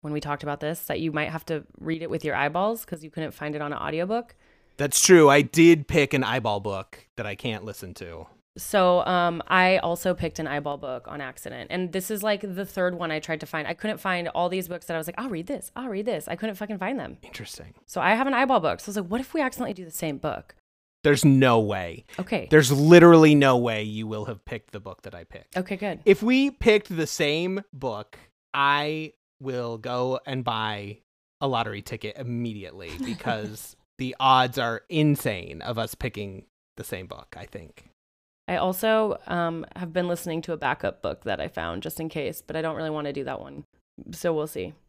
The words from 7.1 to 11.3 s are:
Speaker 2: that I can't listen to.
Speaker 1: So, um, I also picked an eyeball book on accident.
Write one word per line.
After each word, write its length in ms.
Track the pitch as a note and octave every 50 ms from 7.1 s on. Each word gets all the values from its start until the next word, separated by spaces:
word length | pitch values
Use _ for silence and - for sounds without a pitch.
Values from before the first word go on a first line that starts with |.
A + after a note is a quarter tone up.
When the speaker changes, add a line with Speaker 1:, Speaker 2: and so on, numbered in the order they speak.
| _
Speaker 2:
that 100 | - A#2
I 80 | G#2 G2
can't 300 | F#2+ - B2 A2 G#2 F#2
listen 300 | G#2+ G2+ - - F#2 E2+
to. 320 | - F#2+ E2+ E2+ D#2+ E2 - _ _ _ _ _
Speaker 1:
So, 500 | - - - - G#3 F#3 F3+ F3+ F3+ -
um, 340 | - F#3 F3+ F3 F3 E3+ E3+ -
I 320 | - - F#3 F#3 F#3 F#3+ F#3
also 360 | - E3+ E3+ E3+ - F#3+ F3+
picked 260 | F3 - E3 - -
an 80 | D#3+ D3
eyeball 300 | C3+ D3 C#3+ D3 C#3+ C#3
book 280 | - C3+ B2+ B2 -
on 140 | - - D3
accident. 480 | C#3 C3